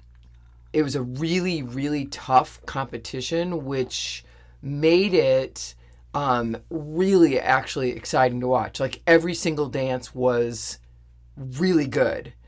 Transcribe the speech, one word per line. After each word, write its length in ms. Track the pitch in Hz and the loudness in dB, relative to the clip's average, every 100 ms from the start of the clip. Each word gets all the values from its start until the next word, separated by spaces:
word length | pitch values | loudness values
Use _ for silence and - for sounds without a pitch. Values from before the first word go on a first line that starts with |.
| - - - - - - - | -20 -20 -20 -20 -20 -20 -4
it 120 | 151 | -2
was 120 | 147 139 | 0 -2
a 60 | |
really, 600 | 123 127 160 180 185 165 | -4 -4 -2 0 0 -4
really 420 | 123 127 143 147 139 | -6 -6 -4 -4 -4
tough 560 | - - 131 139 - - | -10 4 4 4 -8 -8
competition, 1000 | 135 135 127 - 131 123 165 180 170 135 | -6 -6 -8 -10 -8 -4 -2 -2 -4 -4
which 580 | 135 127 - - - - - - - | -4 -4 -4 -8 -10 -16 -20 -20 -14
made 540 | 139 143 160 175 202 | -8 0 4 4 4
it, 640 | 180 135 131 131 - - - - - - 143 | 2 4 2 0 -8 -14 -14 -20 -20 -8 -4
um, 420 | 139 123 117 113 - | 0 0 0 -6 -8
really 680 | 165 147 156 190 190 160 131 | -10 -6 0 4 6 6 4
actually 520 | - 131 - 143 127 | 2 0 0 -4 -4
exciting 480 | 123 - 147 131 123 | -4 -2 2 2 2
to 80 | 127 | 0
watch. 320 | 127 104 - | 0 0 -4
Like, 240 | 131 - - | -6 -4 4
every 300 | 165 170 170 | 4 4 -2
single 320 | 175 151 143 | -2 -2 -2
dance 460 | 139 131 127 - 131 | -2 -2 -4 -6 -2
was 640 | 127 120 120 117 - - - - - - - - | 0 2 0 -4 -10 -12 -16 -20 -20 -20 -20 -14
really 480 | 131 127 185 170 135 | -12 -2 2 2 2
good. 480 | 139 117 80 - - | 2 0 0 -10 -20